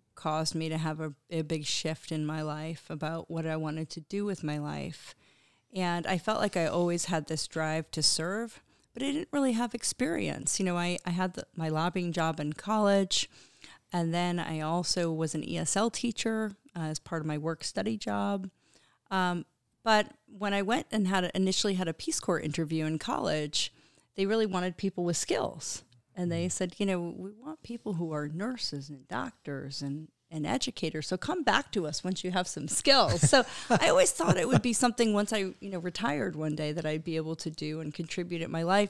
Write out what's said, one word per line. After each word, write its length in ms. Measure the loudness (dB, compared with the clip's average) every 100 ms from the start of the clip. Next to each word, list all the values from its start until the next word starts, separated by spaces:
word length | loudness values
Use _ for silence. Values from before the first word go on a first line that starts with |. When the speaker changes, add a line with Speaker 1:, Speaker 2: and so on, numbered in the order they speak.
| _ -8
Speaker 1:
caused 400 | -2 0 0 -2
me 120 | -2
to 100 | -2
have 220 | -2 -4
a, 140 | -6 -10 -6
a 140 | -4
big 220 | -2 -4 -2
shift 460 | -2 -2 -6 -6
in 140 | -4 -2
my 160 | -2
life 480 | -4 -6 -6 -8 -10
about 420 | -8 -6 -6 -6
what 140 | -4 -2
I 100 | -2
wanted 340 | -2 -4 -6
to 100 | -8
do 240 | -6 -4 -2
with 180 | -2
my 140 | -2 -4
life. 580 | -4 -6 -6 -10 -16 -20 _ _ _ _ _
And 320 | -2 0 0 0
I 120 | 0
felt 240 | 0 0
like 160 | 2 2
I 80 | 2
always 400 | 2 2 0 0
had 220 | -2 -2
this 200 | -4 -4
drive 420 | -2 -2 -2 -4
to 120 | 0
serve, 580 | 2 2 0 -4 -6 -10 _ _ _
but 100 | -6
I 80 | -2
didn't 180 | -2 -2
really 200 | 2 4
have 240 | 2 0 -2
experience. 840 | -4 0 0 0 -2 -2 -2 0
You 60 | 0
know, 100 | 0
I, 220 | 0 -2 -2
I 60 |
had 220 | 0 -2 -4
the, 100 | -10 -4
my 140 | 0
lobbying 420 | 2 0 0 0
job 280 | 2 0 0
in 140 | -4
college, 760 | -4 0 2 6 6 4 0 -2 -8 -20 _ -20 -20 _
and 180 | -2 0
then 280 | 2 0 0
I 220 | -2 -4
also 500 | -2 0 0 2 2
was 240 | 0 0 -2
an 120 | -4
E 80 | -2
S 200 | 0 2
L 140 | 2
teacher, 600 | 0 -2 -2 -2 0 -2 -6 -12 -6
uh, 40 |
as 180 | -4 -4
part 240 | -6 -4
of 60 | -2
my 100 | -2
work 260 | -2 -4
study 320 | -4 -2 -2 -2
job. 540 | -2 0 0 0 -4 -12 _ _ _ _ -4
Um, 340 | 0 2 0 -4 _ _ _
but 280 | 4 4 4 -6 _
when 280 | -6 -2
I 100 | 0
went 240 | 2 0 0
and 160 | 0 2
had 180 | 4 2
a, 120 | 2
initially 380 | 2 2 2 0
had 120 | -2
a 60 |
Peace 260 | -4 -4 -2
Corps 200 | 0 0
interview 460 | 0 -2 0 0 0
in 120 | -2
college, 720 | -2 -2 0 0 0 -2 -2 -6 _ _ _ -2
they 100 | 0
really 220 | 2 2
wanted 300 | 0 -2 -2
people 280 | -2 0 0
with 100 | 0
skills. 680 | 0 0 0 -4 -8 -10 -12 _ _ -4
And 160 | -2
they 180 | 0 0
said, 240 | -2 -2 0
"You 80 | 0
know, 120 | 0 -2 -6
we 160 | -10
want 300 | -12 -14 -12
people 320 | -12 -8 -4
who 180 | -2 -2
are 160 | -2 -2
nurses 600 | -2 -4 -4 -4 -6 -8
and 180 | -12 -8
doctors 760 | -6 -6 -8 -10 -8 -8 -6
and, 240 | -4 -6 -8 _ _
and 160 | -6 -2
educators. 600 | -2 -2 -4 -4 -4 -4
So 80 | -4
come 280 | -2 0
back 280 | 4 2 2
to 120 | -2 -2
us 180 | -2
once 200 | -4 -4
you 80 | -2
have 160 | -2 -2
some 200 | -4 -4
skills." 540 | 2 6 8 6 6 8
So 160 | 8 6 0
Speaker 2:
<laughs> 120 | 2
Speaker 1:
I 200 | 4 8
always 220 | 8 6
thought 240 | 6 4 4
it 120 | 4
would 160 | 4
be 100 | 4
something 400 | 4 2 4 4
once 180 | 4 2
I, 220 | 0 -2 -6
you 80 | -8
know, 80 | -6
retired 580 | -6 -2 -2 0 0 -2
one 200 | -2 -2
day 160 | -2
that 160 | -2 -2
I'd 160 | -2
be 140 | -2 -4
able 180 | -2 -6
to 160 | -6
do 300 | -6 -6 -6
and 120 | -6
contribute 480 | -6 -6 -6 -4 -4
at 80 | -4
my 140 | -2
life. 260 | 2 4